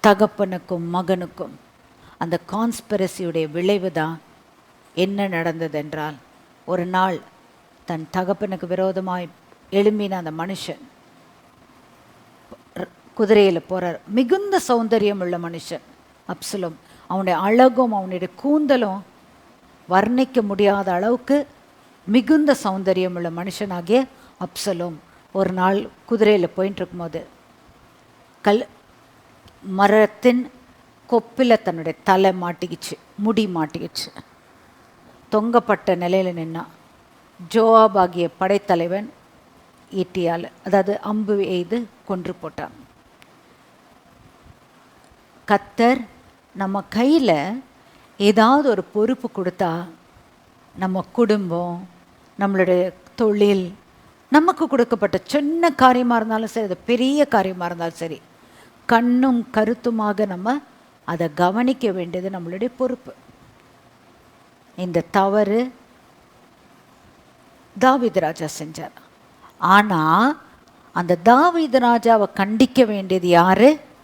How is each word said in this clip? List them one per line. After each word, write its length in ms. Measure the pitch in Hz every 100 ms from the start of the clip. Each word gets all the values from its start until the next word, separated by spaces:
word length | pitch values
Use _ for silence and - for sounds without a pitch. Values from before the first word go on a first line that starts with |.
| 214
தகப்பனுக்கும் 760 | 196 208 - 196 180 - 175 170
மகனுக்கும். 580 | 180 180 185 170 - 160 139 _ _ _ _ - -
அந்த 200 | 165 170 -
கான்ஸ்பிரசியுடைய 960 | 202 233 226 - 208 185 - 175 165 156
விளைவு 420 | 160 185 202 180
தான் 280 | 160 156 160 _ _ _ _ _ _ _
என்ன 340 | - 185 202 196
நடந்தது 500 | 170 165 160 160 151
என்றால், 360 | 147 156 151 143 _ _ _ _
ஒரு 220 | - 180 175
நாள் 340 | 185 190 170 - _ _ _ _ _
தன் 240 | - 165 156
தகப்பனுக்கு 540 | 185 185 196 208 185 175
விரோதமாய் 640 | 180 190 185 185 180 175 - _ _ _
எழும்பின 400 | 196 202 208 202
அந்த 200 | 185 165
மனுஷன் 480 | 156 175 196 - 151 254 _ _ _ _ _ _ _ _ _ _ _ _ _ _ _ _ - _
ர-, 140 | - - _ _ -
குதிரையில 420 | 208 214 196 170 -
போறார். 280 | 185 180 165 -
மிகுந்த 540 | 214 240 381 403 381 -
சௌந்தரியம் 520 | 240 226 226 208 202
உள்ள 180 | 180 175
மனுஷன் 420 | 170 165 - 160 - - _ _ -
அப்சலோம். 440 | 214 - 202 175 160 _ - -
அவனுடைய 320 | 185 185 170
அழகும் 540 | 190 233 254 240 247
அவனுடைய 420 | 208 185 185 185 -
கூந்தலும் 560 | 277 302 294 262 214 190 - _ _ _ _ _ _ _ -
வர்ணிக்க 540 | 185 208 247 262 262
முடியாத 500 | 208 196 202 196 196
அளவுக்கு 540 | 175 208 247 - 285 277 _ _ _ _ _
மிகுந்த 520 | - 226 226 311 294 262
சௌந்தரியம் 500 | 208 190 190 185 185
உள்ள 160 | 175 170
மனுஷனாகிய 760 | 165 190 180 202 180 170 240 262 - - _
அப்சலோம் 540 | 185 - 202 175 175 156 _ _ _
ஒரு 200 | 190 190
நாள் 360 | 185 185 196 - - -
குதிரையில 380 | 226 214 208 170
போயிட்டு 220 | - 190 196
இருக்கும்போது, 500 | 185 175 170 160 - _ _ _ _ _ _ _ _ _ _ _
கல்-, 220 | 214 214 - - _ _ _ _ _ _ - _
மரத்தின் 880 | 196 190 202 214 214 - 254 247 247 - _ _ _ _ _
கொப்பில 520 | 233 226 - 254 220
தன்னுடைய 360 | - 165 165 156
தலை 280 | - 190 190 185
மாட்டிக்கிச்சு, 520 | 175 170 180 170 - - _
முடி 320 | - 208 214 214
மாட்டிக்கிச்சு. 600 | 170 156 170 170 - - - - _ _ _ _ _ _ _ - - _
தொங்கப்பட்ட 680 | 214 226 240 - 196 - 180
நிலையில 360 | 175 190 185
நின்னான். 340 | 170 160 165 - - _ _ _ _ _ _ 175
ஜோவாப் 460 | 226 226 226 220 196
ஆகிய 300 | 180 175 170 -
படைத்தலைவன் 720 | 190 196 - 170 170 190 220 - _ _ _ _ _ _ _
ஈட்டியால், 560 | 190 180 190 170 170 - -
அதாவது 360 | - 196 190 208
அம்பு 460 | 208 214 208 202 185
எய்து 420 | 180 170 226 226 _ -
கொன்று 280 | 185 175 175
போட்டான். 280 | 160 - - - - _ _ _ - _ _ _ _ _ _ _ _ _ - _ _ - _ _ _ _ _ _ _ _
கர்த்தர் 560 | - 202 - - 233 262 220 - - _ _
நம்ம 300 | - 190 196 -
கையில 640 | 214 254 320 247 156 156 240 - _ _ - _ _
ஏதாவது 500 | 202 208 220 277 285
ஒரு 140 | 202
பொறுப்பு 480 | - 214 220 262 233
கொடுத்தா, 500 | - 180 175 185 165 175 160 _ _ _ _ _ _ _ -
நம்ம 260 | 190 185 -
குடும்பம், 760 | - 226 208 185 170 175 175 185 - _ _ _ -
நம்மளுடைய 540 | 202 196 185 180 185 - -
தொழில், 600 | - 220 208 202 196 180 202 _ _ - _ _
நமக்கு 400 | 294 330 - 320
கொடுக்கப்பட்ட 520 | 269 240 214 196 190
சின்ன 460 | - 294 294 330 339
காரியமா 460 | - 262 247 247 233
இருந்தாலும் 300 | 220 220 220
சரி, 200 | 233 208
அது 100 | 180
பெரிய 500 | - 233 262 294 285
காரியமா 400 | 226 190 180 175
இருந்தாலும் 280 | 175 170
சரி, 260 | 160 165 151 _ _ _ - - _ -
கண்ணும் 640 | 233 240 247 262 240 214
கருத்துமாக 760 | - 214 240 240 226 208 202 208
நம்ம 320 | 180 208 285 - _ _ _
அதை 260 | - 170 165
கவனிக்க 580 | 147 180 202 247 262 226
வேண்டியது 460 | 190 170 180 190 190
நம்மளுடைய 300 | 170 185 240 -
பொறுப்பு. 380 | 254 254 - - _ _ - _ _ _ _ _ _ _ _ _ _ _ _ -
இந்த 280 | 180 170 -
தவறு 600 | 208 196 208 202 220 254 - _ _ _ _ _ _ _ _ _ _ _ _ _ _ _ _ _ _ _ 202
தாவீது 420 | 254 269 240 190
ராஜா 260 | 160 165 151 -
செஞ்சார். 320 | 156 156 160 - - _ _ _ - _
ஆனா, 800 | 165 196 208 175 156 175 247 311 - - _ _ _
அந்த 220 | - 175
தாவீது 640 | 175 185 254 339 339 311 247
ராஜாவை 480 | 240 240 233 226 196
கண்டிக்க 500 | - 196 220 262 -
வேண்டியது 440 | 233 208 190 185 175
யாரு? 520 | 170 180 190 247 302 - -